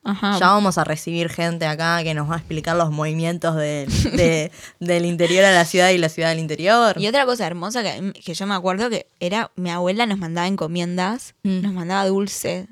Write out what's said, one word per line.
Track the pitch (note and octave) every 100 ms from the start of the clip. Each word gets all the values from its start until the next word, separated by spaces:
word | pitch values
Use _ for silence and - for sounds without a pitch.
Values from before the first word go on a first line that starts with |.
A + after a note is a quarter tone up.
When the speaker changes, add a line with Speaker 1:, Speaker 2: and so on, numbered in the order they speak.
Speaker 1:
Ajá. | - G3 G3+ G3
Speaker 2:
Ya | F#3
vamos | G#3 G3+ E3+
a |
recibir | D3+ D#3 - E3+ E3
gente | - E3+ E3+ D#3+
acá | D3+ E3 E3+
que | D#3+
nos | D#3 D3
va |
a | E3
explicar | - D#3 D3+
los | E3+ E3
movimientos | D3+ D#3 D#3+ E3 E3+ E3
de, | D#3+ D3+ D3
Speaker 1:
<laughs> | C3+ - D#4
Speaker 2:
de, | D#4+ E3 D#3+ D#3 - - _
del | F3 F3
interior | F3 E3+ E3+ F3+
a | G3
la | F3+
ciudad | E3 F#3 F3+
y | F3+
la | D#3+
ciudad | D#3+ E3
al | D#3+
interior. | D#3 D3+ F3 A#3 A3+ F3
Speaker 1:
Y | D#3
otra | C4+ C4
cosa | A#3+
hermosa | F3 F3 F#3 B3
que, | G3 B2+ F#3+
que | - -
yo | E3 G3
me |
acuerdo | G3 F#3 F#3 A#3+
que | G#3+ - _
era, | F3+ G#3 A3+
mi | - F3+
abuela | F3 F3+ G#3 A#3+
nos | G3
mandaba | E3 E3+ F3+
encomiendas, | G3 D#3 F3 F3 F3+ F#3 B3 - _
Speaker 2:
Mm. | G3+ F#3
Speaker 1:
nos | G3+
mandaba | F#3 E3+ G3 F#3+
dulce | G3 G3+ - - F3 F#3